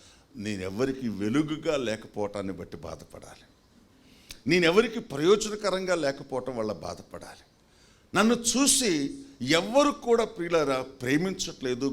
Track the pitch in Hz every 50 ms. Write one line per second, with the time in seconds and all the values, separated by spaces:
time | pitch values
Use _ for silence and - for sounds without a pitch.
0 | - - - _ _ _ - - 101 107 104 92 90 95 95 110 131 135 135 135
1 | 127 113 98 92 104 110 123 151 156 151 156 151 160 160 151 139 123 107 110 110
2 | - - - 104 104 101 101 101 95 98 90 85 85 - 90 80 80 80 78 78
3 | - - - - - - - - - _ _ _ _ _ _ _ _ _ _ _
4 | _ - - - _ - - - _ 131 170 180 170 160 180 214 240 - - 240
5 | - - 139 139 156 185 220 208 214 214 214 208 208 190 185 190 185 185 175 165
6 | 147 139 135 - - - 135 127 - 135 127 113 110 107 98 78 85 85 87 85
7 | - - - 85 - - - - - _ _ _ _ _ _ _ _ _ _ _
8 | _ _ - 180 214 233 240 233 233 - - 254 285 269 - - 254 202 160 147
9 | 139 - - - - - - - 120 131 156 165 190 214 240 285 294 285 - -
10 | - 240 233 233 220 220 - 175 170 170 170 160 147 135 131 131 131 - - -
11 | 127 127 143 156 180 190 185 - - - - - 135 127 123 120 139 139